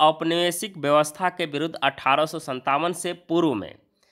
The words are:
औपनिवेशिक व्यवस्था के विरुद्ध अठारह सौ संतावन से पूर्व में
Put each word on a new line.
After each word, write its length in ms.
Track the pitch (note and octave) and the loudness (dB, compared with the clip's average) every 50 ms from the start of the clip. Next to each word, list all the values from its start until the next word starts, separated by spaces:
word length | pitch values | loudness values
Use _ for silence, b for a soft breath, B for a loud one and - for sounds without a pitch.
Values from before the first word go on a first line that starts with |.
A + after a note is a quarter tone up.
औपनिवेशिक 760 | D3+ D#3 D#3 D#3 E3 E3 E3+ E3+ F3 F3 E3+ - - G#3+ F#3+ D#3+ | 4 4 4 4 0 0 0 2 0 0 -2 -2 -6 -8 -8 -4
व्यवस्था 500 | C#3 C#3+ D3 D3+ D3+ D3+ - - F#3 F3+ | 0 2 4 4 4 2 -2 -2 -2 -2
के 160 | F3+ - E3+ | -2 -2 -6
विरुद्ध 280 | D#3 C#3+ C#3+ D3+ E3 E3 | -4 -4 -4 -4 -4 -4
अठारह 500 | - - C#3 C#3 - - C3 C3+ D3 D#3 | -2 -2 -2 -2 0 0 2 2 2 2
सौ 120 | D#3+ - D#3+ | 0 -2 -8
संतावन 520 | - - C3 B2+ B2+ - C3+ C#3+ D#3+ F3 F3+ | -8 -8 -8 -6 -2 0 0 0 0 -2 -4
से 180 | F3 - F3 F3 F3 - - | -4 -6 -8 -8 -8 -6 -2
पूर्व 260 | D#3+ E3+ E3+ D#3 B2+ | 0 2 2 2 0
में 200 | G#2 F#2 C#2+ - - _ _ _ _ _ _ | -2 -4 -10 -14 -20 _ _ _ _ _ _